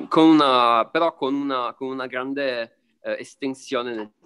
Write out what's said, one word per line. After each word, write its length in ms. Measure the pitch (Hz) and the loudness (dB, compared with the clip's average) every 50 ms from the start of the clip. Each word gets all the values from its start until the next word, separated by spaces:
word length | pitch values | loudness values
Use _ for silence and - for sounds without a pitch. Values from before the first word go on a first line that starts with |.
| - - | -8 -2
con 160 | - 165 160 160 | 2 6 6 8
una, 600 | 160 151 147 135 127 123 120 117 117 113 110 - | 8 6 6 4 4 4 4 4 4 2 2 0
però 240 | - 160 170 165 165 | 0 -2 -2 -2 -2
con 180 | - 143 131 143 | -4 -4 -4 -2
una, 400 | 143 143 139 135 127 123 113 110 | -2 -4 -4 -4 -4 -4 -6 -8
con 140 | - 135 131 | -8 -10 -8
una 200 | 131 135 127 123 | -8 -8 -10 -8
grande, 880 | 127 127 127 135 139 143 143 131 123 120 113 110 _ _ _ _ _ _ | -8 -8 -8 -6 -6 -4 -4 -4 -4 -4 -6 -10 _ _ _ _ _ _
eh, 140 | - 107 107 - | -10 -8 -8 -8
estensione 760 | 123 - - _ 147 135 131 - - - 135 120 120 123 117 | -8 -12 -14 _ -8 -8 -8 -10 -10 -6 -6 -6 -4 -6 -6
nel 160 | 110 104 107 _ _ _ | -8 -8 -10 _ _ _